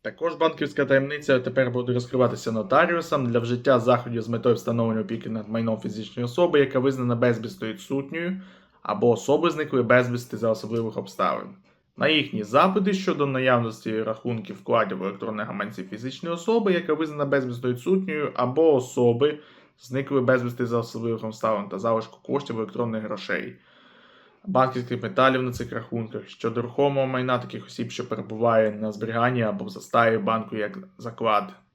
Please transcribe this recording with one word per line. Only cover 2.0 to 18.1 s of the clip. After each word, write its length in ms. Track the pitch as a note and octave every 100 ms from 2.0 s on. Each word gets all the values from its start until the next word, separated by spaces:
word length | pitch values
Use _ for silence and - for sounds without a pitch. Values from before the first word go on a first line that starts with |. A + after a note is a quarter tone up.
| A#2+ B2+ A#2+ G#2 -
нотаріусам 720 | A2 G2 C#3 E3+ E3+ D#3+ D3 B2
для 140 | A#2
вжиття 400 | A#2 B2 C3 B2
заходів 420 | A#2 A#2+ A#2+ A#2
з 80 | A2
метою 260 | A#2 B2 A2
встановлення 460 | - A#2 A2+ A2
опіки 280 | G2+ A2+ G#2+
над 200 | A2 G#2
майном 280 | A2+ A2+ A2
фізичної 480 | A#2+ G#2+ G#2+ - A#2+
особи, 340 | A#2+ F3 D3+
яка 200 | C3 C3
визнана 360 | C3 C3 B2 A#2
безвісно 520 | B2 A2 A2 G2 A2
відсутньою, 720 | G2+ - C#3 C#3 E3 F3 F#3+ - - _ _
або 280 | - G#2 A#2+
особи, 420 | A2+ - D3+ E3
зникли 320 | D#3 D3 C3+
безвісти 540 | A2+ B2 A#2+ A#2+ A#2+ A2
за 120 | A2+
особливих 480 | A2 G#2+ A#2 A2+ -
обставин. 500 | F#2+ - F2+ A#1 G1+ - _ _ _ -
На 100 | C#3+
їхні 360 | D#3 - -
запити 500 | G#2 B2+ F#3 G3 F#3+
щодо 320 | F#3+ F#3 D3 C#3
наявності 800 | C3 C3 A#2+ A#2 A2 A2+ A2
рахунків, 520 | A2 A2 B2 A2+ G2+ G2
вкладів 420 | - A#2 G#2 F#2+
в 60 |
електронних 440 | F#2+ G2 A2+ G#2+ G#2+
гаманці 360 | G2 G#2 -
фізичної 520 | F#2 G#2+ B2+ - E3+ E3+
особи, 380 | - A3+ G3+
яка 200 | F3+ -
визнана 320 | D3+ D#3+ D3 C#3+
безвісно 440 | C#3 B2+ A#2+ B2
відсутньою, 640 | B2 F3 F#3+ F#3+